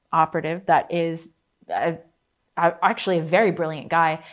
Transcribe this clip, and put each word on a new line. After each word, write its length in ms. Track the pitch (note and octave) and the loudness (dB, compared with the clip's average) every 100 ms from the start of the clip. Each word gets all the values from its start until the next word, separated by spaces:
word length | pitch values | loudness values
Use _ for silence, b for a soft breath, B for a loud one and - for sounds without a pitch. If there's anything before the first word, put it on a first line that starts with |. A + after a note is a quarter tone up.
| _ | _
operative 520 | E3 D#3+ E3 D#3 E3+ F#3+ | 0 2 0 -4 -6 2
that 260 | D#3 - | 2 2
is, 360 | F3 E3 E3 - _ _ _ - | -2 -4 -6 -12 _ _ _ -8
uh, 220 | F#2+ D3 E3 - _ _ _ _ - | -4 -4 -4 -12 _ _ _ _ -2
a-, 200 | E3+ E3+ | 0 2
actually 360 | F#3 A3+ - F3 | 0 0 -2 -2
a 40 | |
very 280 | D#3+ F3+ A3 | 2 2 2
brilliant 380 | E3+ D#3+ D#3 - | 0 -4 -6 -2
guy. 340 | E3 E3 D#3+ B | 2 2 0 B